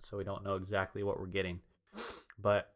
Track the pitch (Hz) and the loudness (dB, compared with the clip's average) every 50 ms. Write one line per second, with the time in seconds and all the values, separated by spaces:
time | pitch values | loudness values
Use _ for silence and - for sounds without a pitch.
0 | - - 104 101 95 98 98 98 98 98 98 95 92 95 104 98 95 - - 101 | -12 -8 -6 -4 -2 -2 -4 -4 -2 0 0 0 0 0 2 2 2 0 -2 -2
1 | 101 101 - - 95 92 90 98 92 90 87 87 - _ _ _ _ _ - - | 0 0 0 -2 -4 -2 0 0 0 0 -2 -6 -10 _ _ _ _ _ -10 -8
2 | - - - - - - - - 98 104 104 101 - - _ | -6 -6 -8 -10 -14 -18 -16 0 4 6 6 6 4 0 _